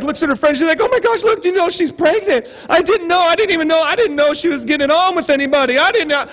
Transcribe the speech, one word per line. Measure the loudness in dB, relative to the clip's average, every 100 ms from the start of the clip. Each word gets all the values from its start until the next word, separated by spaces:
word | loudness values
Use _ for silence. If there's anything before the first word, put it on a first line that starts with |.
looks | -4 -4
at | -2
her | 0
friend, | 0 0
she's | 0
like, | 0
Oh | 0
my | 0
gosh, | 0 0
look, | 0 0
do | 0
you |
know | 0 -2
she's | -2 -4
pregnant? | 0 0 0 0 -2 -2 -18 -2
I | 0
didn't | 2 0 0
know, | 0
I | 2 2
didn't | 0
even | 0 0
know, | 0
I | 0 0
didn't | 0 2
know | 0
she | 0 -2
was | -4
getting | -2 -2 2
on | 2 2 0
with | 0
anybody. | 0 2 0 2 2
I | 2
didn't | 0 0
know | -2 -4